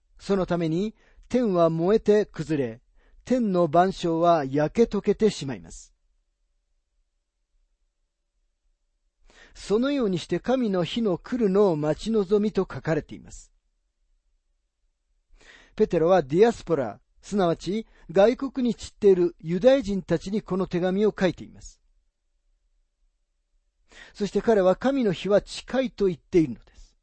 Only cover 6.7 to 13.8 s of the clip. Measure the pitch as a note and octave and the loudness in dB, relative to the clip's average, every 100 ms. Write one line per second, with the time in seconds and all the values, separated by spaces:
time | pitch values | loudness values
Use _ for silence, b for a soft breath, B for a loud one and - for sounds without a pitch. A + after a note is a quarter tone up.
6.7 | _ _ _ _ _ _ _ _ _ _ | _ _ _ _ _ _ _ _ _ _
7.7 | _ _ _ _ _ _ _ _ _ _ | _ _ _ _ _ _ _ _ _ _
8.7 | _ _ _ _ _ - b b b - | _ _ _ _ _ -20 b b b -4
9.7 | G#3 C4 C#4+ G#3+ F3+ - E3+ - C4 A#3 | -2 0 0 -2 -4 -4 -6 -2 -2 -2
10.7 | F#3 E3 A#3+ A3 E3+ - B3 G#3 F#3+ G#3 | -2 -2 -2 -2 -4 -6 -2 0 4 4
11.7 | D#3 D3+ D3+ G#3 A3+ F3+ G#3 G#3 - F#3 | 2 -2 -2 -2 -2 2 0 0 -2 -4
12.7 | C3+ - D#3 - F2+ - - - _ _ | -6 -4 -4 -4 -12 -18 -20 -20 _ _
13.7 | _ | _